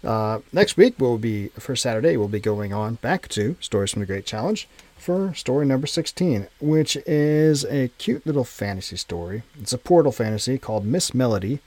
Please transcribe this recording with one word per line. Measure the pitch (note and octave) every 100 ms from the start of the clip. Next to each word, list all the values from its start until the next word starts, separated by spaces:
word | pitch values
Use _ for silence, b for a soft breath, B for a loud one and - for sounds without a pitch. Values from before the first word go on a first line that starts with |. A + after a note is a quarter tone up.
Uh, | - A2 G#2+ A2 -
next | D#3+ G3+ -
week, | A#3+ -
we'll | B2+ A#2
be, | A#2 G#2+ G2+ -
for | -
Saturday, | - C3 A2 D3+ C#3+
we'll | G#2
be | G#2
going | G#2+ G#2 G#2
on | G2+ G#2+ A2+
back | A#2 F3+ -
to | - G#2+ F3+
Stories | - G#2 G2
from | -
the | G2
Great | G2 -
Challenge | G#2+ C#3 G#3+ - B B -
for | - F3+ F#3+
story | - - C3+
number | C#3+ C3 D3
sixteen, | - D#3+ - F3+ A2 G2 _
which | D3 D#3 D3+ C#3+ -
is | D3+ D3+ D3+ D#3 D3
a | C#3+ C#3+ B2 _
cute | - C4+ D#3
little | C#3+
fantasy | B2 - G2+ G2 - F2+
story. | - F2 E2+ G#2 - D3+
It's | G#2
a | B2
portal | - F3 D3
fantasy | - A2+ G#2+ - C3
called | - A2
Miss | G2+ E3 -
Melody | B2 B2+ G#2 F#2+ C#3